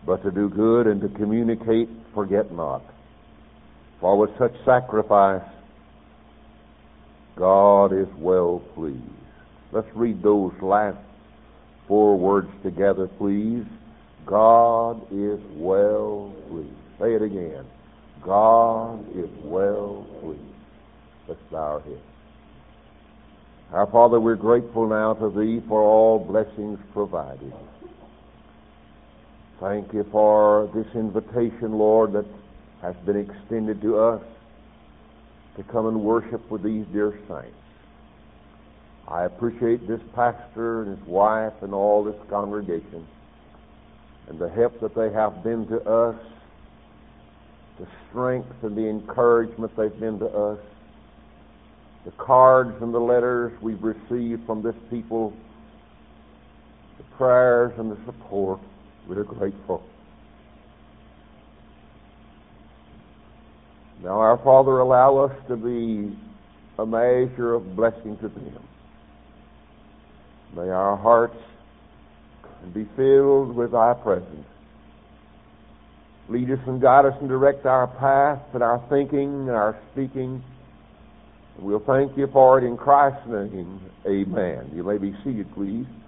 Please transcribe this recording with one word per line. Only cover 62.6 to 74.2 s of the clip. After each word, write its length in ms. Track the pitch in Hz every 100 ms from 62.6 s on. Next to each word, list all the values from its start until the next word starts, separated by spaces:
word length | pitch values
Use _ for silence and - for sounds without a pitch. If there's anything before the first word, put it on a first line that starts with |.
| - - - - - - - - - - - - - -
Now, 160 | 87 101
our 180 | 110 123
Father, 400 | 135 131 135 131
allow 380 | 127 127 135 135
us 180 | 139 131 -
to 80 | 120
be 600 | 117 120 117 107 104 - - - - - - -
a 60 | 110
measure 680 | 113 123 123 127 127 120
of 220 | 117 92 92
blessing 420 | 113 110 110 104
to 100 | 110
them. 360 | 98 - 64 - - - - - - _ - - - _ - - _ _ - - _ _ 85
May 140 | 92
our 280 | 92 98 101
hearts 400 | 107 117 117 - - - - _ _ - - _ _ - - - 92
be 120 | 90 110 -
filled 600 | 135 135 139 139 131 120
with 180 | 117
Thy 200 | 120 117
presence. 540 | 120 110 90